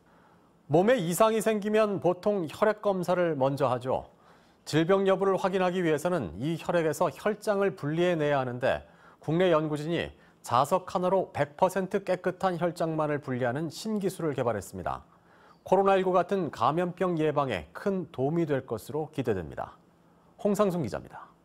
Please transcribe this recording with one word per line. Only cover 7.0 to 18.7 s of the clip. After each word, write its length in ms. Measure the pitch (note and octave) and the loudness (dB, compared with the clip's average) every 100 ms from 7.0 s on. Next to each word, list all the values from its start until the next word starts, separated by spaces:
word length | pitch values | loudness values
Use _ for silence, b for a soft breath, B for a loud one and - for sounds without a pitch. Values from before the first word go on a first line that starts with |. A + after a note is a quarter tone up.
| E3+ | -2
혈장을 640 | - G#3 G#3+ A3 G3 G3 | -2 -4 -2 -2 0 0
분리해내야 640 | - D3 D#3+ F3+ E3 D3 C#3+ | -2 -4 0 2 2 2 2
하는데 500 | B2+ B2 B2+ D#2 - B B B | 0 0 0 0 -4 B B B
국내 320 | - E3 F#3 | -2 2 4
연구진이 600 | D#3 D#3 D3 D3+ D#3+ D2 b b b | 4 2 -2 -2 -2 -4 b b b
자석 520 | - A#2+ C#3 F#3 F#3 | 0 2 4 0 -2
하나로 380 | F#3+ F3+ F#3+ - | -2 0 0 0
백 240 | - C#3+ - | -2 -4 0
퍼센트 480 | F#3 G3 F#3+ G3+ | 0 0 -2 -4
깨끗한 540 | F#3+ F3+ F#3 F3+ F#3+ E3+ | -2 -2 -4 -2 -2 -2
혈장만을 600 | F3 E3 E3 D#3 D3+ D3 | -4 -2 -2 -2 -2 -2
분리하는 480 | C#3 B2 B2 C3+ E3 | -4 -2 -2 -2 -6
신기술을 680 | - A3 G#3 F#3 - D#3+ | -8 -6 -4 -4 -4 -4
개발했습니다. 680 | C#3 A#2+ G#2 - F#2+ D2+ C2 - b b b b b | -2 0 -2 -6 -8 -8 -8 -12 b b b b b
코로나 320 | - F#3 G3 F#3+ | 0 2 4 2
일구 160 | F#3 | 2
같은 400 | F3+ F3 G3 D3+ | 2 2 -2 -4
감염병 640 | - A#2+ D#3+ F3+ - F#3 D#3+ | 0 0 2 -2 -2 -2 0
예방에 500 | D#3 C#3+ C3+ F#2 D#2 | 0 0 0 -2 -6
큰 360 | - G3+ F#3+ D#3 | -6 -4 -4 -4
도움이 340 | - C3+ E3+ D#3 | -4 -2 0 0
될 180 | C3 | -2
것으로 460 | - | -2